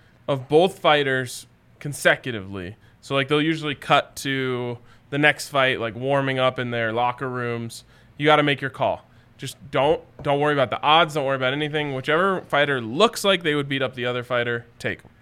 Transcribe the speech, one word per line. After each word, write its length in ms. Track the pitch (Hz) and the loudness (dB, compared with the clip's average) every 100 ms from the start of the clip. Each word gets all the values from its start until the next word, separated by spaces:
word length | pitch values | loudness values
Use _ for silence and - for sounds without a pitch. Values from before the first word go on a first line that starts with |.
| _ _ - | _ _ -4
of 220 | 135 123 | -4 2
both 300 | 151 180 - | 4 4 2
fighters 680 | 165 147 135 131 123 - - _ _ - | 2 4 2 0 -4 -10 -18 _ _ -14
consecutively, 1000 | 147 139 175 147 131 110 95 98 87 107 _ _ | -12 0 2 2 0 -8 -8 -10 -10 -14 _ _
so, 140 | - | -4
like, 140 | 139 131 | -2 0
they'll 120 | 151 | 0
usually 360 | 160 156 151 135 | 0 -2 -4 -6
cut 400 | - 143 - - | 2 2 2 -6
to 600 | 139 135 131 123 123 120 - - - | -4 -4 -2 -4 -6 -8 -14 -20 -8
the 80 | 143 | 2
next 300 | 151 143 - | 2 2 -2
fight, 320 | 143 131 98 | 0 0 0
like, 140 | 113 | -4
warming 440 | 107 131 139 135 131 | -6 -2 0 0 0
up 200 | 131 127 | 0 0
in 120 | 123 | -4
their 200 | 117 113 | -2 -2
locker 360 | 113 123 120 131 | 0 -2 -2 -6
rooms. 560 | 123 120 117 117 - - - - - | -6 -6 -6 -8 -14 -20 -20 -20 -2
You 100 | 147 | 4
gotta 160 | 151 | 4
make 180 | 147 139 | 4 0
your 100 | 135 | -4
call. 340 | - 113 80 - - _ - | -2 -2 -2 -8 -20 _ -14
Just 180 | 135 - 139 | -14 -14 -4
don't, 300 | 143 143 - - - | 0 2 2 -2 -8
don't 200 | 143 143 | -2 0
worry 120 | 147 | 2
about 180 | 143 117 | 2 0
the 120 | 120 | 0
odds. 320 | 139 160 170 | 4 4 4
Don't 100 | 147 | 0
worry 120 | 135 135 | -2 0
about 160 | 127 | -2
anything. 420 | 143 151 151 147 | -2 -4 -4 -4
Whichever 480 | 131 139 156 196 185 - | -4 0 2 2 -2 -2
fighter 320 | 147 143 135 | 0 2 0
looks 440 | 110 143 220 - | -2 2 2 2
like 200 | 202 185 | 0 0
they 100 | 165 | 0
would 140 | 147 139 | -2 -2
beat 140 | 135 | -2
up 120 | 131 | -4
the 100 | 123 | -2
other 200 | 120 123 | -4 -4
fighter, 420 | 117 123 120 117 117 - | -2 -2 -2 -4 -8 -8
take 180 | 113 87 | -8 -8
'em. 60 | - _ | -12 _